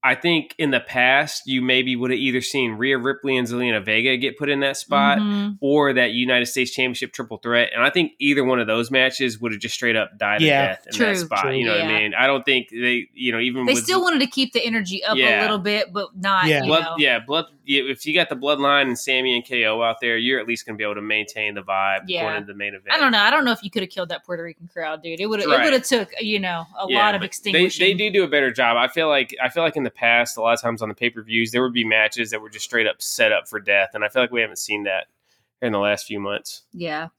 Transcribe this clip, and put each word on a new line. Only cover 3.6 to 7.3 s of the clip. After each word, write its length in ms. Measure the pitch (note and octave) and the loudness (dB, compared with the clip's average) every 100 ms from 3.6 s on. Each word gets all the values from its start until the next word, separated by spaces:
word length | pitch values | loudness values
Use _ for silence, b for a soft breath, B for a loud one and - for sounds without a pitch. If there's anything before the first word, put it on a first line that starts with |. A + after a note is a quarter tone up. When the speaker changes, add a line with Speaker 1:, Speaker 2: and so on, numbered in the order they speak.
| B2 A2 | -2 -2
Speaker 1:
Vega 320 | G2 A2 B2+ B2+ | 0 2 2 0
get 200 | C3 - | -2 -4
put 120 | C#3+ | -4
in 100 | C#3 | 0
that 160 | C#3 C3+ | -2 -4
spot 420 | - C#3+ C#3 C#3+ | -2 2 4 4
Speaker 2:
Mm-hmm. 340 | G#3 G3+ G3+ G3+ | 0 -2 -4 -2
Speaker 1:
or 320 | C#3 D3 C#3+ | 2 4 4
that 180 | B2+ B2 | 2 0
United 360 | A#2 B2 B2 A#2+ | 0 2 2 0
States 260 | - B2 | -2 -2
Championship 400 | - B2+ A2+ - | 0 -2 -2 -10
triple 240 | - A#2+ | -8 -10